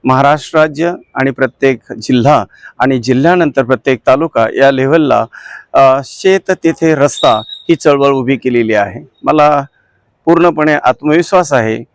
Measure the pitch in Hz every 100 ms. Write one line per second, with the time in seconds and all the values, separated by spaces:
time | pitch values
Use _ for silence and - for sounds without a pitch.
0 | 135 131 139 151 - 160 156 147 170 180
1 | _ 135 135 131 131 _ 139 120 _ 113
2 | - 127 120 143 95 _ - _ 127 131
3 | 113 127 151 180 156 135 120 127 - 131
4 | - 131 160 120 110 104 135 135 135 165
5 | 147 113 113 - - - - - 135 135
6 | 135 - 190 190 - 185 165 156 160 151
7 | 139 - 135 110 110 - - 165 160 139
8 | 139 135 123 131 127 120 113 107 101 110
9 | 147 _ - 151 147 147 139 _ _ _
10 | _ _ - 170 175 156 156 147 - 127
11 | 147 156 170 190 165 139 110 113 120